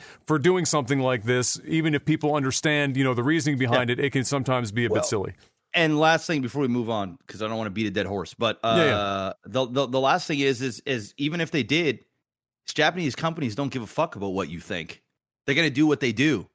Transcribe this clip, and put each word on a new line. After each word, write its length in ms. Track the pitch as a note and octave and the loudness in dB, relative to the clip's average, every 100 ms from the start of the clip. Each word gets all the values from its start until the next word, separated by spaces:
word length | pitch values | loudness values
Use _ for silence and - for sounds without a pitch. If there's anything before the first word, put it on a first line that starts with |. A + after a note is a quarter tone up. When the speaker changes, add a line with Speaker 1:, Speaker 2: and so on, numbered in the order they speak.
| - - - | -6 -10 -2
Speaker 1:
for 120 | D3+ | 2
doing 280 | D3+ F#3 E3 | 4 4 2
something 340 | D3+ C3 C#3 | 0 0 0
like 220 | B2+ B2+ | 2 0
this. 360 | G#2+ B2 B2 - | 2 0 0 -4
Even 300 | - D#3+ D#3 | -2 0 2
if 100 | D3 | 0
people 300 | - D#3 D3+ | 0 0 2
understand, 640 | D3 C3+ - D#3 D3 C#3+ C3+ | 0 0 0 0 2 0 2
you 60 | |
know, 100 | C3+ | 2
the 80 | A#2 | 2
reasoning 360 | B2+ D#3+ D3 C3+ | 2 2 2 0
behind 300 | B2+ C3 A#2+ | 2 2 2
Speaker 2:
Yeah. 60 | |
Speaker 1:
it, 60 | B2 | 0
it 100 | C#3 | 0
can 140 | C3+ | 0
sometimes 480 | A#2+ C#3+ B2+ B2+ A2+ | 0 -2 0 0 0
be 120 | G#2+ | -2
a 60 | A#2 | 0
Speaker 2:
Well, 100 | A2 | 0
Speaker 1:
bit 60 | - | 0
silly. 260 | G#2+ F#2 - _ _ _ | -2 -2 -8 _ _ _
Speaker 2:
and 260 | F3 D#3+ D3+ | 0 2 4
last 280 | D#3 D#3+ - | 4 4 2
thing 160 | D#3 | -2
before 180 | B2 C#3+ | -2 -2
we 80 | C3+ | 0
move 220 | B2 A2+ | 0 -2
on, 260 | A2 F#2+ F2 - | -2 -4 -8 -16
'cause 140 | F#2+ | -8
I 80 | G#2+ | -4
don't 80 | A2+ | -4
wanna 140 | A2 | -4
beat 160 | F#2+ G#2+ | -2 -2
a 40 | |
dead 140 | G2+ | 0
horse, 300 | F#2 G2 E2 | -2 -4 -6
but, 260 | - A2+ - | -2 -2 0
uh, 120 | A#2 A2+ | 2 4
Speaker 1:
Yeah, 80 | |
yeah. 480 | - G#2 G2+ G2 F#2+ - - | 4 2 0 -2 -4 -8 -6
Speaker 2:
the, 200 | A#2+ B2+ | -2 -2
the, 200 | B2+ B2+ | 0 0
the 140 | C3 | 2
last 260 | C3+ E3+ - | 2 2 0
thing 140 | D3 | 0
is, 200 | C#3 A#2+ | 0 0
is, 220 | C3 A#2 | -2 -6
is 300 | - B2+ G2+ - | -6 -6 -6 -6
even 240 | C#3+ E3+ | -4 -4
if 100 | D#3+ | -2
they 120 | D#3 | -2
did, 420 | A2 D3+ D#3+ A2+ _ _ _ _ _ _ - | 0 2 0 -2 _ _ _ _ _ _ -8
Japanese 420 | - D3+ F3 D3+ - | 0 0 2 -2 -2
companies 380 | E3 E3 B2+ | -4 -4 -4
don't 180 | G#2 C#3 | -4 -4
give 100 | C3 | -4
a 40 | G#2 | -6
fuck 300 | - E3+ G2 | -4 -4 -4
about 180 | G2 | -4
what 160 | F#2+ D#2+ | -2 -4
you 100 | E2+ | -6
think. 420 | - F#2 D#2+ - _ _ _ _ - | -8 -8 -8 -16 _ _ _ _ -2
They're 80 | C#3 | 2
gonna 140 | D#3 | 2
do 160 | B2+ D3+ | 2 2
what 140 | C#3 | 2
they 120 | B2+ | 0
do. 340 | A2 D3+ A2+ - | 2 2 0 -4